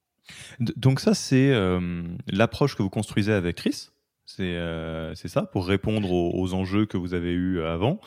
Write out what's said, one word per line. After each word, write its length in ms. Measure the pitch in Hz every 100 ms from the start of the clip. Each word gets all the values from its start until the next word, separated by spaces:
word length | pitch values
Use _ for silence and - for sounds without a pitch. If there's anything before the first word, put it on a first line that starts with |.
| _ _ - - - -
D-, 140 | 117 -
donc 220 | 131 135
ça, 160 | 220
c'est, 380 | 208 - 131 139
euh, 500 | 120 92 90 87 87 85 87 -
l'approche 480 | 95 113 - 143
que 80 | -
vous 80 | 98
construisez 420 | 110 104 - 104
avec 220 | 104 87
Chris. 360 | - - - - _ _ _ -
C'est, 120 | -
euh, 720 | 90 87 85 82 80 80 80
c'est 140 | 78 82
ça, 160 | -
pour 220 | 208 104 90
répondre 460 | 98 113 107 98
aux, 260 | 90 85 92
aux 140 | 92
enjeux 320 | 92 92 101
que 140 | 110 95
vous 160 | 87
avez 180 | 90 87
eus 300 | 90 92 90
avant. 360 | 80 82 113 208